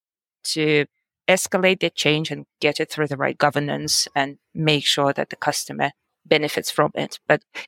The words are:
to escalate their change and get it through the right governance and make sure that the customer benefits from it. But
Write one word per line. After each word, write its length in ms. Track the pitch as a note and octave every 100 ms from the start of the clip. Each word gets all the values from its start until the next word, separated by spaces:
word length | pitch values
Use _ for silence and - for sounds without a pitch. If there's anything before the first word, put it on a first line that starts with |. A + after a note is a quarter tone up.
| _ _ _ _
to 420 | - D#3+ D3+ D3+ C#3 _ _ _ -
escalate 500 | F#3 - F#3+ F#3 F#3+
their 100 | E3+
change 400 | - D3 D3+ D#3+
and 160 | D3 C#3+ _
get 220 | D3 -
it 100 | D#3
through 160 | - D3
the 80 | C3+
right 200 | C#3 -
governance 720 | D3 D3 D3 C#3+ D3+ - -
and 240 | C#3+ C#3 C#3+ _
make 320 | E3 D#3 D3 -
sure 280 | - C#3+
that 160 | C#3 C#3+
the 80 | -
customer 540 | D3+ C#3 - C#3 C#3 - _ _ -
benefits 440 | D#3 D3 - -
from 220 | - D3+
it. 260 | - D3 - -
But 180 | D3+ - -